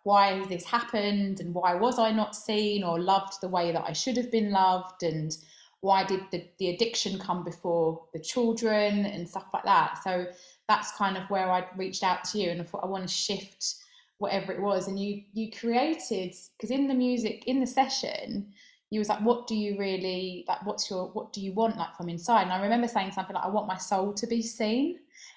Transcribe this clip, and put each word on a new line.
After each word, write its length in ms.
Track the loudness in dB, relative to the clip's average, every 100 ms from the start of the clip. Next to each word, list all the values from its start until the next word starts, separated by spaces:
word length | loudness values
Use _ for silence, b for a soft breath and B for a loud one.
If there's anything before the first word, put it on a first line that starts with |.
why 300 | 4 6 6
has 120 | 4 -4
this 180 | -6
happened 760 | -2 -2 0 0 2 2 0 -2
and 120 | -4
why 220 | 0 2
was 240 | 4 2 4
I 140 | 2
not 240 | 4 0 -4
seen 480 | -2 2 2 2
or 160 | 0 0
loved 400 | 4 4 2 -6
the 80 | -2
way 240 | 0 2
that 120 | 0
I 80 | -2
should 240 | -2 0 0
have 140 | 2
been 220 | 0 2
loved, 500 | 4 6 4 -2 -4
and 340 | -2 -2 -4 -6 B B B B
why 240 | 4 4
did 160 | 4 -2 -2
the, 160 | -8 -8 -4
the 100 | -2
addiction 500 | 0 0 0 -4 -4
come 240 | -4 -4
before 640 | -4 -6 0 2 2 -2 -10
the 80 | -10
children 840 | -4 0 2 2 2 4 4 2 0
and 200 | -4 -8
stuff 200 | -8 -6
like 100 | -4
that. 340 | 4 6 4 -2
So 220 | -2 -2 -4 B B B 0
that's 240 | 2 0
kind 240 | -2 0 0
of 80 | -2
where 200 | -2 2
I 140 | 0 -2
reached 300 | -6 -6 0
out 180 | 0 0 -2
to 120 | -2
you, 120 | -2
and 100 | -2
I 40 |
thought, 200 | -6 -6
"I 20 | -4
wanna 220 | -4 -4
shift 680 | -4 -2 -4 -6 -10 -8 -8 B B B -6
whatever 340 | -2 -2 -2
it 80 | -4
was." 280 | 0 0 -2
And 120 | -4
you, 220 | -4 -6 -8
you 180 | -8 -6
created, 840 | -4 0 2 2 -2 -4 -4 -4 -10 -20 -12
'cause 100 | -4
in 160 | 0 2
the 60 |
music, 520 | 2 2 2 -2 -4 -2
in 140 | 0
the 60 | 2
session, 840 | 2 2 0 -4 -6 -6 -6 -8 B B B -6
you 80 | -2
was 100 | 0
like, 140 | 0
"What 240 | 2 2 0
do 80 |
you 240 | -2 -2 -2
really, 640 | -2 -2 -2 -2 -4 -8 -4
like, 200 | -4 -2
what's 240 | -4 -4
your, 160 | -4 -4
what 200 | -8 -10
do 80 | -8
you 140 | -4
want, 240 | 0 0 0
like, 180 | -6 -6
from 140 | -8
inside?" 320 | -6 4 4
And 100 | 4
I 80 | 0
remember 260 | 2 2 2
saying 260 | 0 -2
something 220 | -6 -6
like, 120 | -4 0
"I 20 |
want 180 | -2 -2
my 120 | -6
soul 340 | -2 0 0
to 140 | -2 -2
be 160 | -2
seen." 560 | -2 -2 0 2 0 -2 _ B B